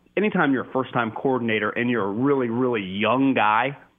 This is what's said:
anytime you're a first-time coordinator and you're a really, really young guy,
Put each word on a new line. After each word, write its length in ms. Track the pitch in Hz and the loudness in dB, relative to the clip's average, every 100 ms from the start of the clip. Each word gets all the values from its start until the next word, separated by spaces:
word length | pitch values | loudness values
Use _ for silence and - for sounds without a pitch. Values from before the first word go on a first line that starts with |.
| _ - | _ -2
anytime 360 | 208 196 147 | -2 0 2
you're 120 | 127 95 | 0 -2
a 40 | |
first-time 400 | 131 127 127 117 | -4 -2 -2 -4
coordinator 580 | - 139 127 117 107 104 | -2 -2 0 0 0 -2
and 180 | - 120 | -2 -2
you're 160 | 117 | 0
a 60 | 98 | -2
really, 380 | 104 135 139 120 | 0 0 0 0
really 340 | 117 127 117 | 0 0 -2
young 520 | 92 95 107 127 135 | -4 -2 0 4 4
guy, 420 | 117 107 110 131 143 - | 4 4 2 0 -6 -18